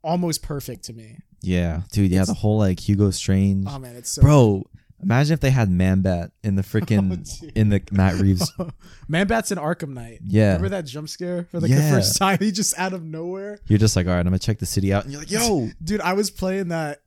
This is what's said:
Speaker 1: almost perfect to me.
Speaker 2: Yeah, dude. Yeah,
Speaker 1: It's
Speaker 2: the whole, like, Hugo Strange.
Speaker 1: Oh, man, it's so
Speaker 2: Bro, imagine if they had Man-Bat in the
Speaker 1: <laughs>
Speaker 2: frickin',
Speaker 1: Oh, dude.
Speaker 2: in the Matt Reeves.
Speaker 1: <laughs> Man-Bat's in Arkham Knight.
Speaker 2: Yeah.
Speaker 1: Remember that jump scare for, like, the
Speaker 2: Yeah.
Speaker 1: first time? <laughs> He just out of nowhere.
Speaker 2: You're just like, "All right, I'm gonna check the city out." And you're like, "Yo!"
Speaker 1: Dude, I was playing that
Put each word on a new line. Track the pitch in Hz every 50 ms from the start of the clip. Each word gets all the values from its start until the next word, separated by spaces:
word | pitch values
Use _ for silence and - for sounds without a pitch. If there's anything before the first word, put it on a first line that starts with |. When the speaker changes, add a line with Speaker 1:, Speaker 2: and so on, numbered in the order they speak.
Speaker 1:
almost | - 156 170 180 180 170 151 -
perfect | - - 151 139 - - 120 - -
to | -
me. | 113 113 113 107 - - - _ _ _
Speaker 2:
Yeah, | - 92 90 90 87 85 80 78 92 -
dude. | - 104 101 95
Yeah, | 90 95
Speaker 1:
It's | 95 90
Speaker 2:
the | -
whole, | - - 107 107 110
like, | 104 95 90 -
Hugo | - - 104 98 104 98
Strange. | 90 - - - 95 95 98 98 98 95 98 98
Speaker 1:
Oh, | 143 135
man, | 131 123 120
it's | 123 120 -
so | - 143
Speaker 2:
Bro, | - 143 151 143 123 110 101 95 - _ - - _ _ _ _
imagine | - 190 113 127 147 147 165
if | 151
they | - 131
had | 131 131 113 95
Man-Bat | 90 87 92 92 95 95 92 95 90 87 85 - _ _
in | - 110 98
the | 98
Speaker 1:
<laughs> | 92
Speaker 2:
frickin', | - - 110 95 - 110 101 98 92
Speaker 1:
Oh, | 90 85 - - - - -
dude. | - -
Speaker 2:
in | 110 107 104
the | 101 98 - -
Matt | 101 98 95 95 87
Reeves. | 92 98 98 95 90 175 - - - 185 165 - -
Speaker 1:
<laughs> | - - - - - -
Man-Bat's | 151 170 202 185 226 226 208 -
in | 202 175
Arkham | 147 151 175 - - 139
Knight. | 135 123 117 117 117 - -
Speaker 2:
Yeah. | 101 98 107 107 101 92
Speaker 1:
Remember | 85 87 95
that | 101 98 160
jump | 135 117 151 151 151
scare | - - 175 175 175 175 175 _
for, | - 170
like, | - 107
the | 131
Speaker 2:
Yeah. | 143 151 156
Speaker 1:
first | 143 127 - - -
time? | - 196 190 196 -
<laughs> |
He | 190 214
just | 190 202 208 - - -
out | 185 190
of | 185 185 165
nowhere. | 160 156 160 165 175 185 190 196 208 208 208 - -
Speaker 2:
You're | 107 104
just | 110 107 -
like, | 95 87 90
"All | 90
right, | 90
I'm | 87
gonna | 90 92 92
check | - - 104 -
the | 92
city | 87 - 101 98 98
out." | 98 101 -
And | 135
you're | 139 147
like, | 156 147
"Yo!" | 196 220 233 233 208 156 120 101 - -
Speaker 1:
Dude, | 165 160 208 208
I | 165 175 185
was | 202 214 196
playing | - - 185 185 190 196 190 170
that | 170 165 160 147 151 _ _